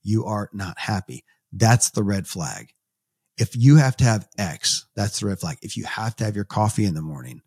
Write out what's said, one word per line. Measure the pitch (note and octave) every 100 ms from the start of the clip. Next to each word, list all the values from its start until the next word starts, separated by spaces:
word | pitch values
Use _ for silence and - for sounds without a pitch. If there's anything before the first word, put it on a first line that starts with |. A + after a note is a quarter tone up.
you | G#2 A2 G#2+
are | G#2 G2+
not | G2+ F#2+ -
happy. | - G2+ - - _ _ _
That's | G2 A2+ A#2+ -
the | -
red | G2+ G2 -
flag. | F#2 D#2 G2 - _ _ _ _ _ _ -
If | A2+ B2
you | C3 D3+
have | C3+ -
to |
have | B2 G#2+ - -
X, | F#2+ - - - - -
that's | G#2 -
the | G#2
red | G2
flag. | E2 C#3
If | G#2 -
you |
have | - - A2+ -
to |
have | A2 G#2
your | G2+
coffee | - G#2+ - G#2
in | D#2
the |
morning | D#2 C#2+ B1 B1